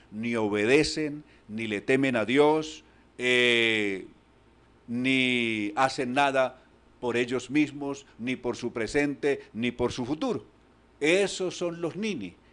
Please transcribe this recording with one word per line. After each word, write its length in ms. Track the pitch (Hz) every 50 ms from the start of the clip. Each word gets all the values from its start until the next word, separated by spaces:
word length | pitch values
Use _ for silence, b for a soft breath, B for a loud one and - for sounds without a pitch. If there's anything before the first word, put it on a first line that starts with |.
| b b
ni 240 | - 107 113 117 120
obedecen, 880 | 113 110 101 101 104 104 117 135 151 147 147 - 160 156 147 143 151 151 B B B B
ni 200 | B 104 110 113
le 120 | 107 104 98
temen 340 | 98 - 131 135 139 135 123
a 100 | 113 107
Dios, 580 | 101 123 143 147 151 156 156 156 156 - - b b b b b b _
eh, 920 | - 123 123 123 123 123 123 120 117 117 113 110 107 104 101 98 92 - - - _ _ _ _ _ _ _ _ _ _ _ _ - -
ni 840 | - 117 123 127 131 135 131 127 127 123 123 117 113 113 107 104 104 101
hacen 380 | - 131 131 - - 135 123 123
nada 480 | 143 143 139 135 131 131 123 - B B B B B _ _ _ -
por 160 | - 120 113
ellos 340 | 120 127 120 127 123 - -
mismos, 560 | 131 151 151 131 131 143 143 139 139 135 - B B B
ni 160 | 113 127 127
por 220 | - - 120 117
su 160 | - 123 117 -
presente, 680 | 117 110 107 - 147 147 147 139 120 - 143 135 139 B B B
ni 180 | 107 120 120
por 220 | 120 - 123 120 117
su 120 | - 123
futuro. 400 | 113 147 156 269 254 190 - - - _ _ _ _ _ _ _ _ _ -
Esos 560 | 143 156 175 196 202 185 - - 185 175 -
son 260 | - 180 175 170 170
los 140 | 170 156 -
nini. 400 | 180 214 220 190 123 95 87 85 - b b